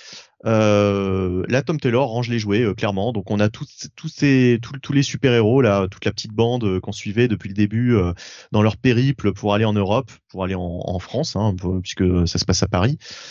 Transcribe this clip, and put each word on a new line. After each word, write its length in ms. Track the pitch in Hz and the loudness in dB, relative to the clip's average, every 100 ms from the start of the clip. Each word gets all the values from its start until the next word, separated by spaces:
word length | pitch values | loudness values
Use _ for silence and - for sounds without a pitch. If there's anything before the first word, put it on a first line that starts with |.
| - - - _ 113 | -20 -20 -20 _ 0
Euh, 960 | 110 107 104 101 98 98 95 92 90 - | 2 4 4 4 2 0 0 -2 -2 -2
là, 140 | 127 | -2
Tom 180 | 139 156 | -2 -2
Taylor 280 | 131 117 135 | 0 0 0
range 200 | 117 117 | -2 -4
les 100 | 117 | -4
jouets, 240 | 104 104 | 0 0
euh, 120 | 113 | 0
clairement. 380 | 92 110 95 110 | -2 -4 -2 -4
Donc, 180 | 110 90 | -6 -4
on 80 | 104 | 0
a 80 | 107 | 0
tous, 400 | - 147 - - - | -2 -14 -16 -18 -14
tous 100 | 160 | -14
ces, 520 | - 147 131 127 117 | -2 2 4 4 2
tous, 160 | 120 139 | -2 -12
tous 120 | - | -2
les 100 | 139 | 0
super-héros, 580 | 135 - 139 120 107 131 | 0 0 2 4 4 4
là, 280 | 117 98 95 | 4 2 0
toute 140 | - | -4
la 80 | 113 | -6
petite 200 | - 117 | -6 -6
bande, 300 | 107 117 123 | -2 0 0
euh, 180 | 107 92 | -2 -2
qu'on 120 | - | -4
suivait 340 | 101 104 104 123 | -10 -6 0 0
depuis 220 | 101 95 | 0 -4
le 80 | 98 | 0
début, 400 | 104 110 123 113 | 0 2 2 2
euh, 160 | 87 85 - - - | 2 -4 -12 -20 -2
dans 100 | 107 | 2
leur 140 | 107 - | 2 2
périple 560 | 131 117 135 131 101 | 2 2 2 0 -2
pour 200 | 95 107 | -2 -2
aller 120 | 101 | 2
en 80 | 110 | 2
Europe, 400 | 104 95 117 - - _ | 0 0 -2 -4 -16 _
pour 160 | 92 | -8
aller 100 | 95 | -6
en, 60 | 92 90 87 | -4 -6 -6
en 140 | - 92 | -6 -6
France, 340 | - 120 165 | -6 -6 -4
hein, 220 | 98 107 92 | -2 -2 -2
pour, 220 | 90 92 | -2 -4
puisque 220 | 90 - 92 90 82 | -6 0 2 2 0
ça 100 | - | -2
se 60 | |
passe 180 | - 90 | -2 0
à 60 | - | 0
Paris. 300 | 90 113 156 - - - | 2 0 -2 -8 -18 -18